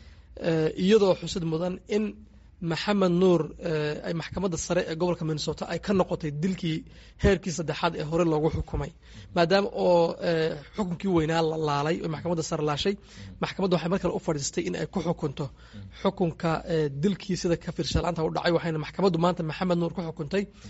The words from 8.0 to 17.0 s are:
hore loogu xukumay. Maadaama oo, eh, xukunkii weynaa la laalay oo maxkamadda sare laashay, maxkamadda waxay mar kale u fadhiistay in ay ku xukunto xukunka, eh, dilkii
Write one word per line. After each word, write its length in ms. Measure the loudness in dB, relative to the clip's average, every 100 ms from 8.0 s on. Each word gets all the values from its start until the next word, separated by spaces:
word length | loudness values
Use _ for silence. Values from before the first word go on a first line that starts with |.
hore 200 | 0 2
loogu 260 | 4 4 2
xukumay. 420 | 0 -4 -6 -6 -10 -20 -20 -4
Maadaama 360 | 2 4 4 2
oo, 440 | 2 4 6 4 2
eh, 320 | 0 2 0 -4 -8
xukunkii 360 | -4 -4 -2 2
weynaa 320 | 2 4 2
la 160 | 2 0
laalay 380 | 0 0 0 0
oo 120 | -4
maxkamadda 340 | -4 -2 -2
sare 180 | -2 -2
laashay, 300 | 0 0 -2 -4 -10 -16 -16 -6
maxkamadda 360 | -6 -2 0 0
waxay 140 | 0
mar 100 | 0
kale 140 | 0
u 60 | -2
fadhiistay 440 | -2 -4 -4 -4 -4
in 100 | -4
ay 100 | -4
ku 140 | -2
xukunto 440 | -2 -2 -4 -6 -8 -10 -18 -16 -16 -4
xukunka, 540 | -2 0 -2 0 -2 -2 0
eh, 180 | 0 0
dilkii 420 | 0